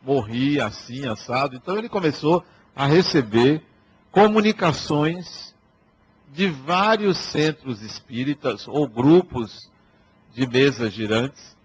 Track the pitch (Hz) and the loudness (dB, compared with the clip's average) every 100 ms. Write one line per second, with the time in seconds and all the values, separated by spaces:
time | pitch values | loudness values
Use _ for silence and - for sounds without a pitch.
0 | 127 139 107 117 139 143 110 101 - 123 | 0 -2 -2 -2 0 0 -2 -6 -14 -10
1 | 139 107 - 123 139 127 - 202 226 202 | -8 -8 -6 -4 -4 -6 -8 -8 -6 -2
2 | 165 139 147 170 - _ _ - 139 160 | -2 -2 0 0 -2 _ _ -4 2 4
3 | 180 165 113 110 127 156 _ _ _ _ | 4 0 2 4 4 2 _ _ _ _
4 | _ - 208 214 214 214 175 143 - 147 | _ 4 4 4 0 0 -2 -2 -2 0
5 | 151 175 175 - - _ _ _ _ _ | 0 -2 -12 -18 -20 _ _ _ _ _
6 | _ _ _ 143 196 143 135 180 208 220 | _ _ _ -2 -2 -2 -2 0 2 2
7 | 208 175 - 151 156 147 135 110 107 - | 2 0 -4 0 0 -2 -10 -10 -10 -16
8 | _ 117 135 143 131 104 - 127 143 110 | _ -6 -4 -4 -4 -6 -6 -2 -2 2
9 | 135 175 180 127 110 - - _ _ _ | 6 6 4 -6 -8 -10 -20 _ _ _
10 | _ _ _ 113 131 123 139 117 113 101 | _ _ _ -6 -2 2 2 2 -6 -4
11 | 107 110 131 - - _ | -2 0 -2 -8 -20 _